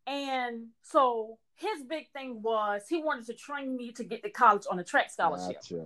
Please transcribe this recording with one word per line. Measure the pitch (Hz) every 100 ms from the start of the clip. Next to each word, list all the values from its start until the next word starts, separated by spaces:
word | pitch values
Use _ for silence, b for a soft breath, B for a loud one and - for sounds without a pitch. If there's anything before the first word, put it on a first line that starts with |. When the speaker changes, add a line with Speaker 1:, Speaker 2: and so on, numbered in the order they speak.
| -
Speaker 1:
and | 277 277 262 247 233 233 _
so | - 311 262 233 220 226 _ _
his | 370 349 247
big | 311 -
thing | 277 262 226
was | 214 220 208 202 202
he | 330
wanted | 311 269 226
to | 226
train | - 285 269 254
me | 240
to | 240
get | 190 226
to | 208
college | - 240 202 -
on | 185
a |
track | 180 277 -
scholarship | - 170 143 90 -
Speaker 2:
Gotcha. | - 87